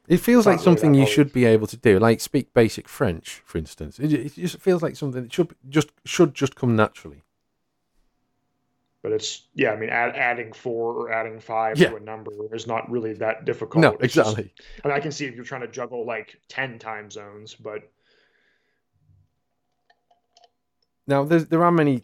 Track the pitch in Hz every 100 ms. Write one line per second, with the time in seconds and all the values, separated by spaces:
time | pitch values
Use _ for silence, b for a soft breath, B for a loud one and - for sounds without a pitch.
0 | - 170 - 240 208 175 185 165 160 139
1 | 135 - 143 127 120 110 107 - 120 95
2 | 113 113 - 143 - - 113 - - -
3 | 120 80 - - _ - 78 - 78 -
4 | 151 147 143 - 175 165 190 180 160 127
5 | 147 127 120 - 151 - 131 151 - _
6 | - - 160 - 139 - 123 110 107 -
7 | 80 71 _ _ _ _ _ _ _ _
8 | _ _ _ _ _ _ _ _ _ _
9 | 104 107 - - _ - 123 107 113 120
10 | 120 131 123 120 110 110 127 117 117 117
11 | 117 113 113 110 107 110 113 113 202 220
12 | 107 110 110 104 107 110 117 113 113 120
13 | 110 107 110 113 - 117 - 160 147 -
14 | 127 160 110 107 101 _ B B 147 143
15 | 151 139 139 117 123 131 117 127 120 123
16 | 113 110 107 _ _ - 131 113 113 107
17 | 104 107 101 104 107 - 117 107 - _
18 | _ _ _ _ _ _ _ _ _ _
19 | _ _ _ _ _ _ _ _ _ _
20 | _ _ _ _ _ _ _ _ _ _
21 | - 139 147 165 151 165 175 170 147 127